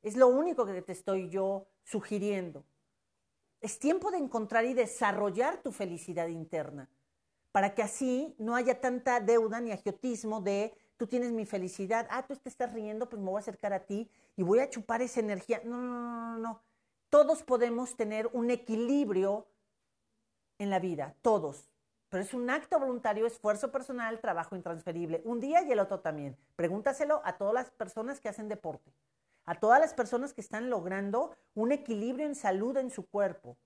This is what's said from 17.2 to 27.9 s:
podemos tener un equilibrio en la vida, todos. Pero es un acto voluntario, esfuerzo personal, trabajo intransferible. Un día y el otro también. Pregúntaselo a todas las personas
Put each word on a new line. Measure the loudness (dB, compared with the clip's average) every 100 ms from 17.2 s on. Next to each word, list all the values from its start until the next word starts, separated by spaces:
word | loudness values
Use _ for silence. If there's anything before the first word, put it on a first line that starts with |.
| 8 4
podemos | 2 2 4 0 -6 -4
tener | -4 -2 -2
un | 0 0
equilibrio | 0 0 -2 2 2 2 2 2 0 -6 _ _ _ _ _ _ _ _ _ _ _
en | 0
la | 0
vida, | 0 -4 -6 0
todos. | 4 4 2 -8 -20 _ _ _ _
Pero | -6
es | -4
un | -4 -2
acto | -2 0 0
voluntario, | 2 0 0 2 0
esfuerzo | 0 0 0 -2
personal, | -4 -6 -6 -4 -4
trabajo | -2 -2 -4 -8
intransferible. | -6 -8 -6 -6 -4 -4
Un | -2 -4
día | 2 2
y | 4
el | 2
otro | 2 -2
también. | -4 -6 -10 -12 _ -4
Pregúntaselo | -2 0 -2 0 0 0
a | 0 -2
todas | 0
las | 0 -2
personas | _ -10